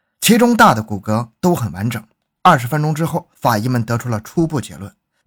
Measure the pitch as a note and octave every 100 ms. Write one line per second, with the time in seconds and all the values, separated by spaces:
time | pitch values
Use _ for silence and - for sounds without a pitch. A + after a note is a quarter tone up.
0 | _ _ - A3 A#3+ A#3 G#3+ A2+ G#2+ G#2
1 | - A2 B2 _ F3+ F3 A2 E2+ A2+ A#2+
2 | - _ _ _ F3+ D3 A#2+ D3+ D3+ D3+
3 | E3 D#3+ - _ B2+ G#2+ A#2+ B2+ A2+ A#2
4 | B2 G#2+ - - D#3+ D3+ - D#2 G2 -
5 | _ _